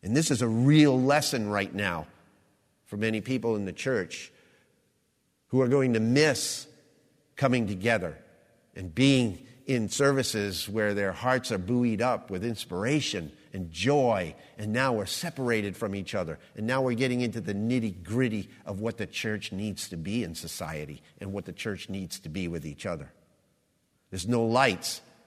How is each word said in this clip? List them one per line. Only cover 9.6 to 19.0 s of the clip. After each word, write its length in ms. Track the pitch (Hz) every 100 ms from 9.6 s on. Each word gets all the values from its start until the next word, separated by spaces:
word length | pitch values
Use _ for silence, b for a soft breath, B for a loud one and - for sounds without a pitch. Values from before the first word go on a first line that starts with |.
| -
in 240 | 127 104
services 800 | - 139 135 120 110 101 90 -
where 240 | 107 104
their 180 | 101 98
hearts 400 | 92 123 127 123
are 60 | 104
buoyed 460 | 90 123 120 107
up 260 | 123 120 -
with 160 | 95 117
inspiration 880 | 110 - 90 110 147 - 98 78 - B
and 200 | 95 87
joy, 640 | 80 104 147 123 104 82 - B B
and 160 | 107
now 200 | 110 131
we're 120 | 113 98
separated 680 | - 175 - 127 113 101 92
from 200 | 110 98
each 180 | 90
other. 240 | 104 85 73 B -
And 120 | 110
now 140 | 131
we're 120 | 131
getting 280 | 117 131 123
into 200 | 123 113
the 120 | 104
nitty-gritty 960 | 101 110 127 113 90 87 113 131 107 92 B -
of 140 | 98
what 180 | 110
the 100 | 104